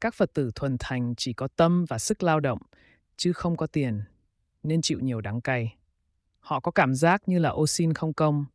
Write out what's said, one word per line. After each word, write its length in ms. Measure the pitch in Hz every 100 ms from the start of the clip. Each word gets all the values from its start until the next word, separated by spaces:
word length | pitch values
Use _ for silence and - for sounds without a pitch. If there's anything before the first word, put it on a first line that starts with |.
Các 140 | 226
Phật 160 | - 185
tử 160 | - 127
thuần 220 | - 139 127
thành 340 | - 127 120 120
chỉ 160 | 127
có 160 | 113 131 -
tâm 280 | 170 175 170
và 100 | 117
sức 240 | - 214
lao 180 | 175 156
động, 180 | 143 107 - _ _ _ _ -
chứ 160 | 175
không 240 | 170 175 165
có 100 | 156
tiền, 360 | 151 131 104 104 _ _ _ _ _
nên 200 | 151 165
chịu 180 | - 147
nhiều 200 | 131 113
đắng 200 | 104 117
cay. 360 | 135 127 113 - _ _ _ _ _ _
Họ 220 | - 143
có 100 | 175
cảm 240 | 196 131
giác 340 | 135 165 196 -
như 100 | 180
là 100 | 156
ô 180 | - 151
xin 280 | - 165
không 180 | 156 160
công, 320 | - 156 147 143